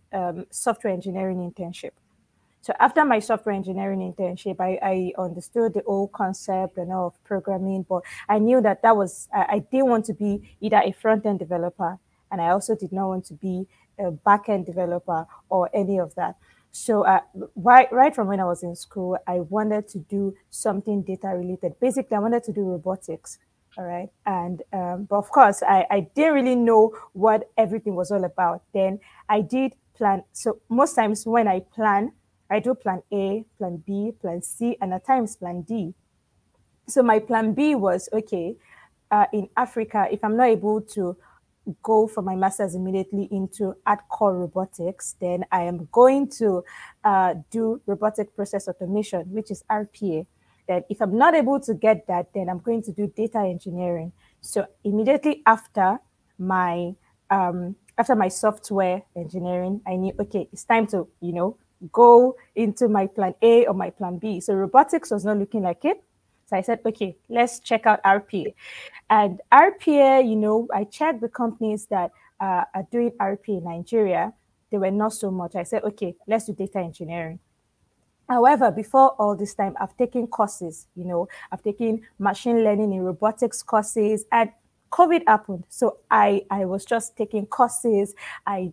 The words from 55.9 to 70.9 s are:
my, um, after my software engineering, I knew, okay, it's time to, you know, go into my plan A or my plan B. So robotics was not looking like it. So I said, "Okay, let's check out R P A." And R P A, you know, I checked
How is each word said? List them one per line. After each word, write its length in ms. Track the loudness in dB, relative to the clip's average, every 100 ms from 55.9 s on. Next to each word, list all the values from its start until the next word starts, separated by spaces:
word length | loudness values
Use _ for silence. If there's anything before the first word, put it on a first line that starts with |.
| 0 _ _ _ -8
my, 560 | -2 0 0 -2 -6 -10 _ _ -2
um, 460 | 0 0 -2 -8 -10 _ -2
after 160 | 2
my 140 | 2 0
software 720 | 0 -2 -2 -4 0 0 -2 -6
engineering, 640 | -12 -10 -6 -4 -4 -4 -6 -6
I 100 | -4
knew, 180 | -4 -4
okay, 300 | -6 -6 -6
it's 120 | -6
time 220 | 0 2 2
to, 180 | -4 -6 _
you 120 | -8
know, 240 | -4 -4 -6 _ _ -2
go 440 | 6 10 10 8 0 _
into 340 | -4 -2 0 0
my 180 | 2 -2
plan 280 | -2 -4 2
A 240 | 6 6 4
or 80 |
my 160 | 0 -6
plan 280 | -8 -8 -6
B. 220 | -6 -6
So 140 | -2
robotics 560 | -2 4 4 4 2 -2
was 140 | -4
not 140 | -2 -2
looking 240 | -2 -2
like 220 | -4 -2
it. 180 | -2 -4 _ _ _ _ -6
So 100 | -4
I 40 |
said, 200 | -2 -4
"Okay, 320 | -4 -4 -8 -10 -4
let's 300 | 0 0 -2
check 280 | -2 0 2
out 140 | 2
R 160 | 2 0
P 260 | -2 -6 -6
A." 80 | -10 -18 -18 -18 -8 2
And 320 | 2 2 -2 6
R 220 | 8 8
P 260 | 4 2 6
A, 220 | 6 6
you 160 | 4 2
know, 320 | 2 0 0
I 100 | -4
checked 360 | -6